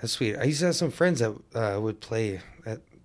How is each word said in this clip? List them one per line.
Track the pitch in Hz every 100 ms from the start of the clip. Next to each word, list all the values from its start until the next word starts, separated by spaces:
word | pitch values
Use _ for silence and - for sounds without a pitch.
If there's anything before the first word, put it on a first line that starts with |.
That's | 113
sweet. | - 117 104
I |
used | 127 147
to | 180
have | 170
some | 165
friends | - 180 151
that, | 113 104 - 117
uh, | 110 98
would | 110 107
play | - 113 110 95 - - -
at, | 110 - -